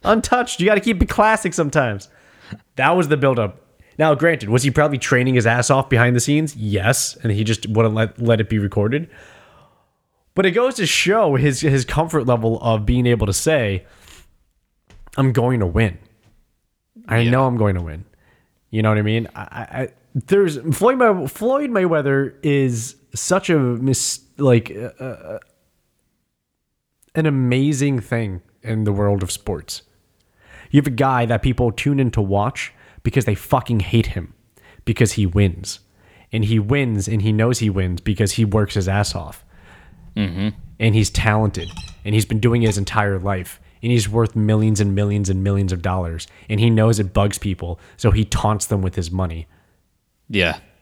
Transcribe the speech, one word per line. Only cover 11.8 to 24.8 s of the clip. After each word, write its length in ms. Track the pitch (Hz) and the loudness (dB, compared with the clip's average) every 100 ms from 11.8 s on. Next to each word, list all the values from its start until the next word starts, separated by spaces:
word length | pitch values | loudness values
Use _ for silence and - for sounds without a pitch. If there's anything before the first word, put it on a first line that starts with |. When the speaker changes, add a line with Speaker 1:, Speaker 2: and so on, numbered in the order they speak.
| 123 | 0
Speaker 1:
comfort 400 | 147 165 160 120 | -2 0 -2 0
level 340 | 120 113 113 | 0 0 -2
of 240 | 120 110 104 | -2 -2 0
being 200 | 120 123 | 2 2
able 200 | 120 104 | 2 2
to 60 | |
say, 520 | 95 - 156 110 95 - _ - - - _ _ _ _ _ _ - - - | 0 0 0 0 -4 -8 _ -20 -20 -20 _ _ _ _ _ _ -20 -12 -2
"I'm 160 | 135 | 0
going 300 | 120 120 127 | 2 0 0
to 40 | 92 | 0
win. 320 | 87 110 85 - _ _ _ _ _ _ _ _ - 226 | 2 0 -2 -18 _ _ _ _ _ _ _ _ -20 -2
I 120 | 113 | 0
Speaker 2:
Yeah. 120 | 117 | 2
Speaker 1:
know 140 | 127 135 | 2 2
I'm 80 | 120 | 2
going 180 | 104 92 | 0 0
to 60 | |
win." 220 | 82 76 - _ _ _ _ _ _ | -6 -12 -16 _ _ _ _ _ _
You 120 | 110 | -2
know 80 | 110 | 2
what 80 | 107 | 2
I 40 | |
mean? 260 | 104 113 117 | 2 -2 -4
I, 80 | - | -12
I, 400 | 104 - 117 - | -14 -14 -12 -8
I, 40 | 131 _ _ | -10 _ _
there's 440 | 139 - 202 190 147 156 135 | -10 0 2 2 -2 -4 0
Floyd 220 | 214 262 | 2 2
May-, 300 | 240 190 135 | 2 2 -4
Floyd 420 | - 220 269 294 | -4 -2 -2 -2
Mayweather 640 | 226 185 160 139 135 139 - | 0 0 0 0 0 -2 -4
is 520 | 156 143 135 117 113 - _ | -2 0 0 -2 -8 -16 _
such 360 | - - 185 185 | -10 -2 -2 2
a 80 | 160 | 2
mis-, 600 | 127 117 131 127 - - _ - | 2 0 0 -2 -2 -8 _ -2
like, 340 | 143 120 113 | 4 4 2
uh, 260 | 101 | -12